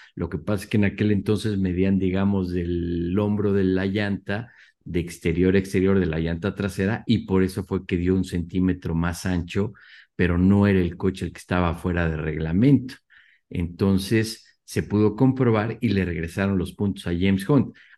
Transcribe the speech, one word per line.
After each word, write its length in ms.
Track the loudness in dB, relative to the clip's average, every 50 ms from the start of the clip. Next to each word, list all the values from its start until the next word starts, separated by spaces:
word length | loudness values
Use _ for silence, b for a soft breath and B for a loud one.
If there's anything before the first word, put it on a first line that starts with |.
| B B B
Lo 140 | -8 -8 -6
que 80 | -6 -6
pasa 260 | -4 -2 -4 -4 -4
es 60 | -2
que 80 | 0 2
en 80 | 2
aquel 260 | 2 2 0 0 2
entonces 460 | 2 0 0 0 -2 0 0 -2 -2 0
medían, 420 | 0 0 0 2 2 2 2 2
digamos, 540 | 2 0 0 2 2 2 2 0 0 -2 -2
del 640 | -2 -2 -2 -2 -2 -2 -2 -4 -4 -2 -2 0 0
hombro 320 | 0 0 0 0 0 0
de 140 | 2 2 2
la 200 | 2 2 2 0
llanta, 640 | -2 -2 -2 -2 -2 -4 -6 -4 -6 -6 -6 -8 b b b b b b b -12
de 160 | -6 -4 -4
exterior 540 | -4 -4 -6 -6 -4 -2 0 2 4 4 4
a 40 | 2
exterior 400 | 2 0 0 0 2 2 2 2
de 60 | 2
la 140 | 0 0 -2
llanta 360 | -2 -2 -4 -4 -4 -6 -4
trasera, 480 | -4 -4 -4 -2 -2 -2 -2 -2 -2 0
y 200 | 0 0 0 0
por 180 | 0 0 2 2
eso 220 | 0 -2 -6 -8
fue 200 | -6 -6 -6 -4
que 120 | -4 -4 -2
dio 180 | 0 2 2
un 80 | 0 0
centímetro 720 | -2 -4 -6 -6 -4 -2 0 0 0 0 -2 -4 -4 -2
más 300 | -2 -2 -2 -4 -4 -4
ancho, 480 | -2 -2 -2 -4 -4 -2 -4 -4 -4 B B B B B B B B _
pero 220 | 0 0 2 2 4
no 300 | 4 6 6 6 6 4
era 120 | 4 4
el 160 | 2 0 -2
coche 300 | -2 -2 -4 -2 -2 -6
el 80 | -8 -10
que 60 | -10
estaba 360 | -8 -4 0 0 2 0 0
fuera 340 | -2 -4 -2 -2 0 0 0
de 60 | -2
reglamento. 800 | -2 -4 -4 -4 -4 -4 -2 0 2 4 6 6 4 2 -2 -14 -16 _ b b b b b b b b -10
Entonces 960 | -6 -6 -6 -6 -4 0 2 2 2 2 2 2 0 0 0 0 -4 -12 b b b b _
se 200 | -8 -6 -6 -4
pudo 340 | 0 0 2 2 2 2 4
comprobar 600 | 2 2 4 2 2 2 2 2 0 -4 -6 -4
y 80 | -2 0
le 160 | 0 0 0
regresaron 520 | -2 -4 -6 -6 -6 -4 -2 0 0 0 0
los 160 | -2 -4 -4
puntos 320 | -4 -4 -4 -4 -4 -4 -4
a 40 |
James 360 | -2 0 2 2 2 2 2 2
Hunt. 280 | 2 2 2 0 b b b b b